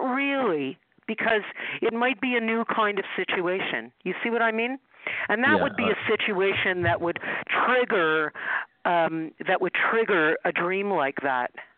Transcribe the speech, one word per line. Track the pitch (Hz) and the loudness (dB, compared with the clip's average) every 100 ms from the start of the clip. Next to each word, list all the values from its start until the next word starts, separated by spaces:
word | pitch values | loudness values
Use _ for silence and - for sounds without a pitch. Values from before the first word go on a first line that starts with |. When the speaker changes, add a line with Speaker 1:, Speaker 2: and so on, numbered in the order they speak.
| 262 | 0
Speaker 1:
really, | 254 277 277 240 156 135 - _ _ - | 0 0 2 2 0 -2 -6 _ _ -8
because | 220 220 220 190 - - - | -2 0 0 -2 -8 -8 -2
it | 226 | -2
might | 226 247 262 | 0 0 0
be | 254 247 | 0 0
a | |
new | 226 226 233 | 0 0 0
kind | - 214 202 | 0 0 0
of | 196 - | -4 -4
situation. | 185 202 175 190 180 135 117 - | -2 -2 0 -2 -2 -6 -8 -10
You | 180 180 | -8 -4
see | 240 | -2
what | 226 | 0
I | 226 | 0
mean? | 220 233 269 _ - - - - | 0 -2 -4 _ -12 -8 -6 -2
And | 208 | 2
that | 262 302 | 4 4
Speaker 2:
Yeah, | |
Speaker 1:
would | - | 2
be | - | 0
Speaker 2:
uh, | 220 | 0
Speaker 1:
a | 208 - | 0 0
situation | 214 - 185 196 - 202 180 | 0 0 0 0 2 0 0
that | 170 170 | 2 2
would | 170 175 - - - - | 0 -4 -6 -6 -4 0
trigger, | - 247 247 220 160 156 151 - - - - _ | 2 2 2 2 2 2 0 -4 -6 -6 -6 _
um, | - 175 160 160 160 - 160 | 0 2 2 0 -6 -6 0
that | 185 | 0
would | 180 | 0
trigger | - - 226 226 196 156 - | 0 2 2 2 4 4 2
a | 180 | 0
dream | 170 175 190 202 | 0 0 0 0
like | 185 135 - | 0 0 -2
that. | 139 127 123 - - | -2 0 -2 -6 -20